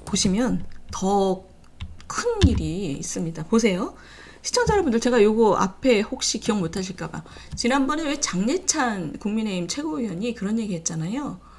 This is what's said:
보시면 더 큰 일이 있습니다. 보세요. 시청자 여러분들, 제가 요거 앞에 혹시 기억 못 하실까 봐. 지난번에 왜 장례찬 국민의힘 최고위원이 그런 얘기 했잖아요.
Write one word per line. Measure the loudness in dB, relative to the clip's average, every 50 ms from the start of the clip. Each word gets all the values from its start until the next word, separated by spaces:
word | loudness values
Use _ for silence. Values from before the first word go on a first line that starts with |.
| -6
보시면 | -4 0 0 2 2 2 2 2 0 0 -2 -2 -6 -10 -12 -12 -10
더 | -6 -2 0 2 4 4 4 2 0 -2 -6 -12 -20 -20 -20 -20 -16 -14 -14 -12 -12 -14 -14 -8
큰 | -6 -2 -2 0 4 6 6
일이 | 6 6 2 -2 -2 -2 -4 -4 -4 -4
있습니다. | -6 -6 -6 -6 -4 -4 -4 -6 -8 -2
보세요. | 2 2 4 4 4 2 0 -2 -4 -8 -12 -20 -20 -20 -20 -20 -20 -18 -12
시청자 | -8 -2 0 2 4 4 4
여러분들, | 4 4 2 2 2
제가 | 2 4 6 6 6
요거 | 6 6 6 6 6 4
앞에 | 4 0 -2 -2 0 2 4 4 4
혹시 | 2 0 -4 -4 -2 -2 -2 -2
기억 | -2 -2 0 0
못 | -2 -2 -4
하실까 | -6 -6 -6 -8 -8 -10 -8
봐. | -8 -10 -12 -14 -16 -18 -14 -10 -6
지난번에 | -2 0 2 2 2 2 0 0 -2 -2
왜 | -2 -2 -2
장례찬 | -4 -2 -2 0 0 0 0 0 -2 -2 0 0 0 0 -2 -2 -4 -6 -6 -6
국민의힘 | -4 -2 -2 -2 -2 -2 -2 -2 -4
최고위원이 | -4 -4 -6 -4 -4 -4 -4 -4 -4 -4 -4 -4 -4 -4
그런 | -4 -4 -2 -2 -2
얘기 | -2 -2 -4
했잖아요. | -4 -4 -4 -4 -4 -4 -4 -4 -4 -6 -6 -8 -10 -14 -20 -20